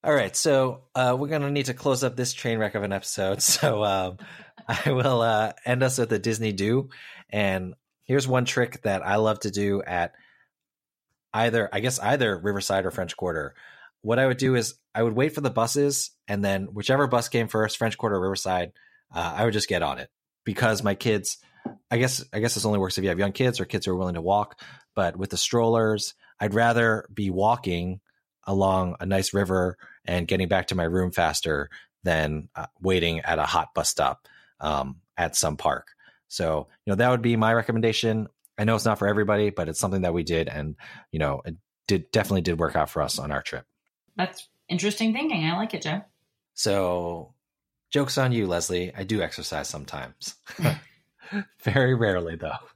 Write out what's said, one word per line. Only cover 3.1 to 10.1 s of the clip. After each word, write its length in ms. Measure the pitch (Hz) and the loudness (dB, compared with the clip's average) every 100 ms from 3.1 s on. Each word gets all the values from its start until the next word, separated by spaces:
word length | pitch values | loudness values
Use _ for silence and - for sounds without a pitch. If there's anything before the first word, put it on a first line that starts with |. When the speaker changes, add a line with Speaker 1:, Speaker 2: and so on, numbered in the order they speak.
| - 95 98 | -2 0 2
Speaker 1:
<laughs> 0 | |
So, 420 | - - 147 107 | 2 4 2 2
um, 340 | 104 98 92 92 - - - - - | 2 2 -2 -8 -18 -20 -20 -18 -6
I 240 | - 151 | -2 0
will, 300 | 131 135 123 | 2 2 4
uh, 320 | 113 107 110 - 123 | 4 2 0 -4 -2
end 160 | 127 | 0
us 140 | 131 127 | 2 0
with 140 | 117 | 0
a 80 | 107 | 0
Disney 320 | 104 110 110 | 0 0 -2
do. 380 | 98 101 123 135 - - - - | 0 2 0 -2 -14 -20 -20 -6
And 440 | 104 101 95 92 - _ _ | 0 0 0 -4 -12 _ _
here's 240 | - 135 131 | 0 0 2
one 180 | 127 123 | 2 2
trick 380 | - 120 - | 0 -2 -2
that 220 | 107 95 95 | -2 -2 0
I 100 | 101 | 2
love 240 | 110 107 | 2 0
to 100 | 104 | -4
do 300 | 98 101 98 | -2 0 0
at 320 | - 90 87 | -2 -2 -2